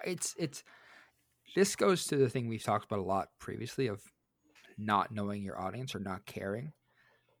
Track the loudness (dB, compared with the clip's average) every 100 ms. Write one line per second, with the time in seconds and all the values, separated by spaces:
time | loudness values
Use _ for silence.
0 | -6 -4 -6 -4 -6 -6 -18 -20 -20 -20
1 | -20 _ _ _ -2 2 2 4 4 4
2 | 4 4 4 2 -2 -2 2 0 2 -2
3 | 2 0 0 -8 -10 -8 -6 -2 -2 -2
4 | -10 _ _ _ _ _ -18 -6 2 4
5 | 4 0 -2 -2 -4 -4 -6 -6 -6 -6
6 | -6 -6 -8 -6 -4 -4 -6 -12 _ _
7 | _ _ _ _